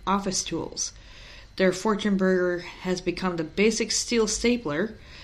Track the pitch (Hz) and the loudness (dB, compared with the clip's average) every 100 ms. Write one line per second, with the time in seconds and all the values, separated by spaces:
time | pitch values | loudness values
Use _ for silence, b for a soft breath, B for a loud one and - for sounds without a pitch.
0 | - 196 190 180 - 160 - - - - | 0 0 0 -2 -2 -4 -6 -6 -6 -8
1 | B B B B B - 190 180 220 202 | B B B B B 2 2 4 0 2
2 | 214 196 190 185 180 175 175 - 185 180 | 2 2 4 4 2 -2 -6 -8 -4 -2
3 | - 175 185 170 156 - 214 220 226 - | -2 -2 -2 -2 -4 2 2 4 0 -2
4 | - 233 220 - 240 240 160 147 214 - | 0 2 2 2 2 2 0 -2 -2 -4
5 | B B | B B